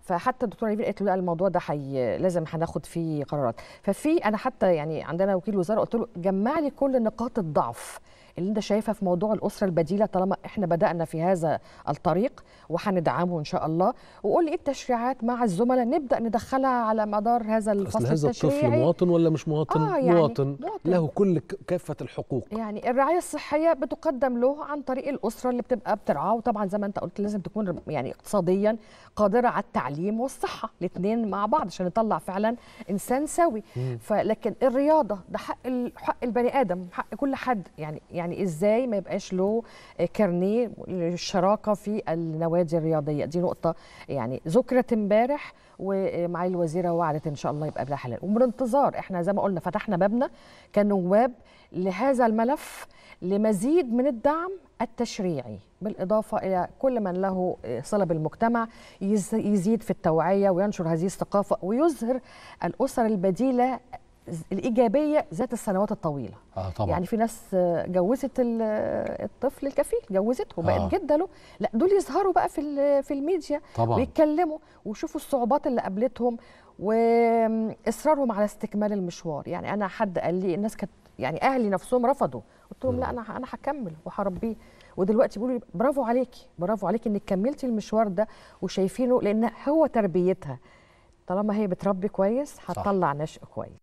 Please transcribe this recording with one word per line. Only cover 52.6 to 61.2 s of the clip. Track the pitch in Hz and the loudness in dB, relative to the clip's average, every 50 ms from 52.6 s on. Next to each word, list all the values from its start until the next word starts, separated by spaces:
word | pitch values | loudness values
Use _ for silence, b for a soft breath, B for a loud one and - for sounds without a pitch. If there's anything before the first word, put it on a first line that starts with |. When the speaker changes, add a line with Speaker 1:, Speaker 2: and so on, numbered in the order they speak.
| - - - - - - B B B B B B | -4 -14 -14 -16 -18 -18 B B B B B B
Speaker 1:
لمزيد | - 180 196 202 214 220 214 180 190 262 311 349 320 240 220 | -4 0 0 2 4 2 2 2 2 2 2 2 2 2 0
من | 240 254 | 2 2
الدعم | 285 262 220 - 277 302 320 339 370 392 370 _ _ _ _ | 2 0 2 2 2 2 2 -2 -6 -8 -12 _ _ _ _
التشريعي، | 226 - - - 240 - - - 185 180 165 135 120 120 107 - - _ _ _ | -6 -6 -4 -6 -6 -4 -4 -4 -2 -2 -2 -2 -6 -8 -12 -14 -14 _ _ _
بالإضافة | 180 214 - - 190 180 214 214 208 - - | -8 -8 -6 -4 -2 0 2 0 0 0 -4
إلى | - - 190 190 180 175 - - - | -2 -2 0 0 0 -2 -2 -6 -2
كل | - 269 254 233 | 0 0 0 0
من | 208 185 175 185 | -2 -2 -2 0
له | 190 196 190 185 180 180 - - - 104 123 113 135 | 0 0 0 0 -2 -2 -2 -6 -8 -8 -6 -6 -4
صلة | - - 208 190 | -2 0 0 2
بالمجتمع | 165 175 160 156 151 - - 226 226 233 233 226 226 B B B B B B | 2 0 0 -2 -4 -2 0 0 2 2 0 -2 -4 B B B B B B
يز-، | - 196 214 214 185 - 226 | -2 0 0 0 0 0 -2
يزيد | 220 - 202 208 202 165 202 226 220 - | -2 0 2 2 2 4 2 0 0 0
في | - | -4
التوعية | 185 - - 175 160 160 156 170 196 202 196 196 | -6 0 2 2 4 4 4 4 4 4 4 4
وينشر | 185 170 196 214 196 - 175 | 4 2 0 0 -2 -2 0
هذه | 165 170 160 170 | 0 0 0 0
الثقافة، | 196 - - | -2 -2 -4